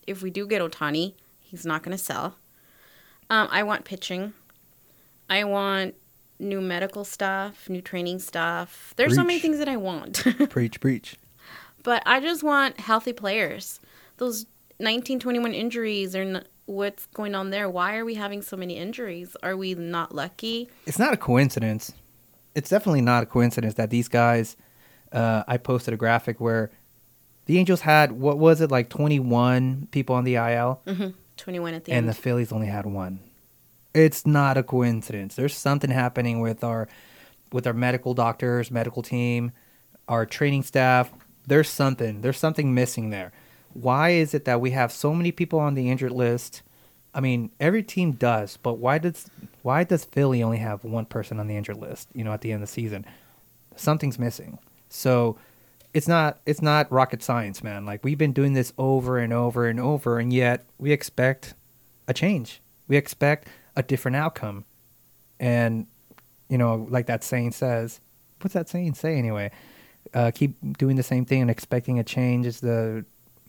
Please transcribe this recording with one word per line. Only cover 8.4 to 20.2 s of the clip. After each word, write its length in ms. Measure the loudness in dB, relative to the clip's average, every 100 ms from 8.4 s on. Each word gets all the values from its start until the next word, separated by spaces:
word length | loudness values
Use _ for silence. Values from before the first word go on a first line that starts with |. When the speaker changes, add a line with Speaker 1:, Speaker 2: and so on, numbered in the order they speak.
| -2 -4 -8 -14 -8 0
Speaker 1:
There's 180 | 4
so 80 | 4
many 120 | 4
Speaker 2:
Preach. 80 | 2
Speaker 1:
things 160 | 0 0
that 100 | -2
I 80 | -4
want. 480 | -4 -6 -6 -2 0 2
<laughs> 120 | 2
Speaker 2:
Preach, 300 | 0 -2 0
preach. 360 | 0 0 -4 -20 _ _ -20 -20 -20 -8
Speaker 1:
But 200 | -2 0
I 160 | 2 2
just 220 | 2 -2
want 380 | 0 2 2 -2
healthy 320 | 0 0 0
players. 680 | -6 -4 -2 -2 -6 -12 -16 _ -20 -20 -8
Those 280 | -6 -6 -10 _ _ -6
nineteen 400 | -2 -2 -4 -4
twenty-one 340 | -2 -2 -2
injuries 600 | -4 -4 -4 -4 -4 -4 -4
are 60 |
n-, 220 | -4 -6 -10 _ -10
what's 400 | -6 -6 -6 -14
going 280 | -10 -6
on 160 | -6 -4
there? 180 | -4 -4
Why 280 | -2 -2 -2
are 80 |
we 100 | -6
having 260 | -6 -8 -8
so 140 | -10 -10
many 200 | -8 -8
injuries? 600 | -8 -8 -10 -12 -14 -10
Are 140 | -6 -4
we 180 | -4
not 400 | -6 -4 -4 -4
lucky? 540 | -6